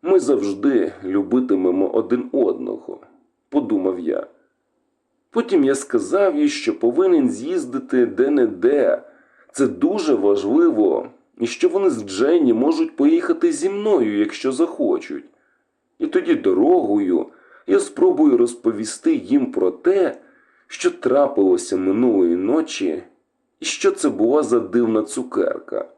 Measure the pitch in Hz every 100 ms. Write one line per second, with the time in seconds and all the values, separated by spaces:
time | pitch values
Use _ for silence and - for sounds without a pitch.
0 | 330 392 131 123 101 98 135 127 82 -
1 | 95 98 98 127 127 95 90 90 98 -
2 | 113 120 123 143 107 - 52 52 - -
3 | - _ _ _ _ 143 113 101 92 90
4 | 80 - - _ _ _ _ _ _ _
5 | _ _ _ 226 233 349 135 139 - 117
6 | 98 180 196 147 147 - - 104 117 131
7 | 190 165 127 101 135 180 127 131 131 127
8 | 117 98 139 143 117 90 117 143 104 -
9 | - _ _ _ _ - 131 - 156 202
10 | 156 120 101 101 98 143 170 113 98 62
11 | - _ _ _ 117 - 359 202 196 113
12 | 101 92 135 170 135 113 143 160 320 -
13 | 294 339 349 330 339 294 349 403 427 370
14 | 110 104 107 - 131 131 339 - 110 -
15 | - 71 - _ _ _ _ _ _ _
16 | 113 180 170 147 98 92 131 180 113 104
17 | 95 87 - _ _ - - 98 98 -
18 | 185 135 151 120 120 120 113 104 107 -
19 | 165 165 - - 127 - - - 175 196
20 | 170 - _ _ _ _ _ - 180 170
21 | 131 135 139 110 95 87 - 92 92 101
22 | 123 101 87 87 98 151 156 - 92 76
23 | - _ _ _ _ _ - - 196 185
24 | 147 98 113 147 127 117 98 117 117 110
25 | 107 - 127 - 90 - - - -